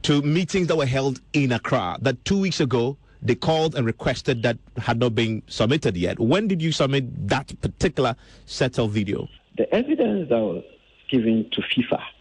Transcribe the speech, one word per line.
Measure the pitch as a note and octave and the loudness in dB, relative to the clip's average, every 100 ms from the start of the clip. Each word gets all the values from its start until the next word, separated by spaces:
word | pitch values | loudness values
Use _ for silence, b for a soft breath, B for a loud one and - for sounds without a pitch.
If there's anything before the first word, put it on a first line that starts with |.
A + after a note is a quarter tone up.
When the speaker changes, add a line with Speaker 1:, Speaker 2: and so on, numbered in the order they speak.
Speaker 1:
to | - D3 | 2 2
meetings | D3 D#3+ F3+ F#3+ E3+ | 2 0 0 0 2
that | D#3+ | 2
were | C3+ | 2
held | C3+ C3+ B2+ - | 0 0 -4 -4
in | D#3 C3+ | 0 2
Accra, | A#2 - B2+ F#2 - | 0 0 0 0 -2
that | C3 B2+ - | -2 -2 0
two | G3 | 0
weeks | F#3+ - | 0 0
ago | C#3+ B2 A#2+ C#3 b b | 0 2 0 -4 b b
they | A2 A#2+ | -2 0
called | - D#3+ D#3+ D3+ | 2 2 2 0
and | A2+ | -2
requested | A2+ - B2+ - B2 | -2 -4 -2 -2 0
that | A#2+ A#2 - - | 0 -2 -8 -8
had | A#2+ A#2 | -2 2
not | B2 | 2
been | A2 A2+ A2 - | 2 0 -2 -8
submitted | - A2 C#3 B2 F2+ | -2 0 2 0 0
yet. | F2 - | -2 0
When | A2 F3 A3 | 2 2 2
did | F#3 | 0
you | D#3+ | 0
submit | D3+ C#3 C#3 B2 - G2+ | 0 2 0 -2 -6 -2
that | C3 - - | -2 -4 -6
particular | - - F#3+ - B2+ A2+ b b b | -8 -2 -2 2 -2 -2 b b b
set | - C3 C3 | -2 -2 0
of | A2 | 0
video? | G#2+ G2 - - - _ - | 0 -2 -4 -6 -14 _ -4
Speaker 2:
The | - | 0
evidence | G#3 C4+ D#4 A#3 G#3 D#3 | 0 0 0 2 0 0
that | A#2 | 0
was | G#2+ F2 - - _ _ - | 0 -4 -10 -20 _ _ -2
given | C3 A2+ A2+ G#2+ | 0 4 2 0
to | - | -4
fifa | - - A#2+ - - - | -2 -2 0 -2 -6 -18